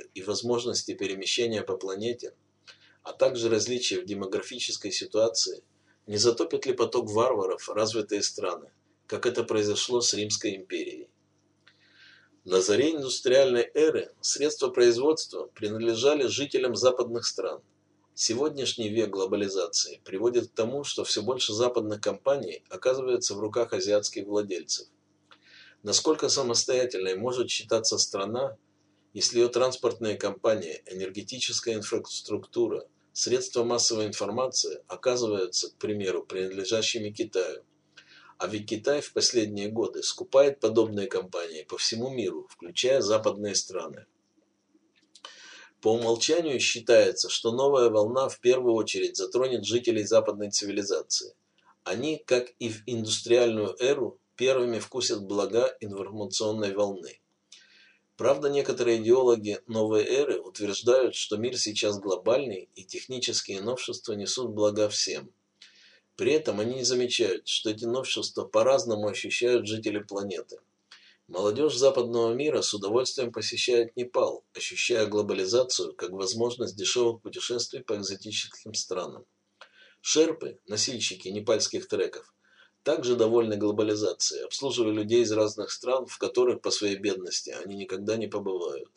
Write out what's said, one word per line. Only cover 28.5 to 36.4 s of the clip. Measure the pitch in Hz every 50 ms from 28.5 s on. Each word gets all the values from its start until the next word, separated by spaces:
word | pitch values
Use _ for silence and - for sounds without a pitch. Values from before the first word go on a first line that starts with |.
| 110 - _ _ _ _ _ _ _ _ _ _ -
если | 101 - - 123 120
её | 120 120
транспортные | - 117 127 127 127 - - 113 - - 113 107 101 90
компании, | - 98 95 - - 117 110 104 87 80 76 - -
энергетическая | - 92 92 95 95 95 104 92 - 131 123 - - 117 - - 117 113
инфраструктура, | 107 104 - 117 104 - - - - - - 107 98 - - - 120 117 104 92 - - - _ _ _ _ -
средства | - - - 120 127 - - - 123 117
массовой | 120 120 117 - - 117 110 107
информации | 104 98 - 104 98 107 123 131 127 - - - 104 - - - -
оказываются, | 95 - - 127 123 123 120 107 104 98 92 90 - - - 87
к | -
примеру, | _ - 104 104 104 98 92 90 85 -
принадлежащими | - 92 92